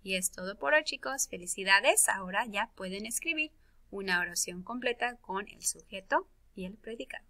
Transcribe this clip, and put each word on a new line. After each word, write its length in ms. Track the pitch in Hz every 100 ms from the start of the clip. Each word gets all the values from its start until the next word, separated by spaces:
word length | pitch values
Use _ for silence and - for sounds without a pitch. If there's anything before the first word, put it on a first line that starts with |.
Y 120 | - 190
es 140 | 185
todo 280 | - 185 208
por 160 | 277
hoy, 100 | 302
chicos. 440 | 302 269 - 269 -
Felicidades. 800 | 185 175 - 190 196 247 427 -
Ahora 340 | 202 185 196
ya 260 | 240 202 190 -
pueden 300 | 185 190 220
escribir 440 | 240 330 320 302 _ _ _ -
una 300 | 202 196 180
oración 420 | 175 175 - 180
completa 540 | 180 240 247 240 240 240
con 320 | - 190 202
el 140 | -
sujeto 680 | - 165 - - - - - _ -
y 120 | - 185
el 100 | 208
predicado. 480 | - 226 262 - -